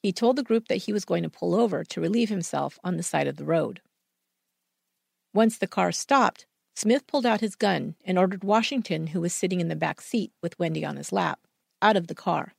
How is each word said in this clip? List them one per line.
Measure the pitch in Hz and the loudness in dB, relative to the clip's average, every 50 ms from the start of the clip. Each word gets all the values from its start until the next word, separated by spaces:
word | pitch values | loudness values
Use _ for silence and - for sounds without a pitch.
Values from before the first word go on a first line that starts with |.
he | - 202 | -2 -2
told | 180 - 240 233 254 | -2 2 2 2 2
the | 285 | 2
group | 262 - 226 226 226 - | 0 0 0 0 0 -2
that | - - - | -4 -4 -2
he | - | -4
was | 208 208 - | -4 -4 -2
going | - 170 170 | -2 -2 -2
to | 170 156 | -2 -6
pull | _ - - 175 170 | _ -6 -2 0 2
over | 208 240 214 175 - 165 | 2 2 2 0 -4 -6
to | _ - 170 | _ -6 -4
relieve | 165 170 208 233 233 214 | -2 0 0 0 0 0
himself | 214 190 165 - - 139 139 139 - - | -2 -6 -6 -4 -4 -4 -4 -4 -8 -8
on | - 180 180 | -6 -4 -4
the | 160 175 | -4 -4
side | - - 151 147 139 | -2 -2 -2 -2 -2
of | 139 | -4
the | 151 143 | -6 -4
road. | 151 165 165 147 120 - - _ _ _ _ _ _ _ _ _ _ _ _ _ _ _ _ _ _ _ _ _ _ _ _ _ _ _ _ _ _ | 0 0 0 0 -2 -6 -12 _ _ _ _ _ _ _ _ _ _ _ _ _ _ _ _ _ _ _ _ _ _ _ _ _ _ _ _ _ _
Once | - 202 226 226 220 | 2 4 4 4 4
the | - - 185 | 0 -6 -4
car | - 190 185 175 | 0 0 0 0
stopped, | 170 - - - 277 269 233 - - - - _ _ _ _ _ _ | 0 -4 0 4 4 6 6 4 2 -4 -20 _ _ _ _ _ _
Smith | - - 214 240 285 _ | -2 2 2 2 2 _
pulled | - - 285 240 | -2 -2 0 2
out | 240 220 202 | 2 0 0
his | 220 208 - | 0 -4 -2
gun | _ 214 202 185 156 - - 160 _ _ | _ 0 2 2 0 -2 -6 -10 _ _
and | 190 185 180 | 0 2 4
ordered | 190 185 196 185 196 | 4 2 2 -4 0
Washington, | 196 208 226 226 - 285 262 214 - 185 156 160 160 | 2 2 2 2 2 -2 -4 -2 -2 -4 -4 -4 -4
who | 151 180 | -4 -2
was | 165 175 | -2 -2
sitting | - - - 180 185 180 | -2 -2 -2 -2 0 0
in | 170 165 | -2 -2
the | 160 | -2
back | 156 160 160 165 - | -2 -2 -2 -4 -6
seat | - - - 233 185 - _ _ | -10 -4 -4 -4 -4 -4 _ _
with | - 170 - _ | -8 -8 -4 _
Wendy | 175 165 160 156 - | -2 -2 -2 -4 -4
on | - 143 | -6 -8
his | 139 147 - | -8 -8 -4
lap, | 190 190 175 - - _ _ _ _ _ _ _ _ _ | -2 -2 -2 -2 -4 _ _ _ _ _ _ _ _ _
out | - 214 214 | 2 4 4
of | 190 170 160 | 4 0 -2
the | 160 | -12
car. | - - 190 170 156 - - _ | -6 -4 -2 -2 -2 -4 -8 _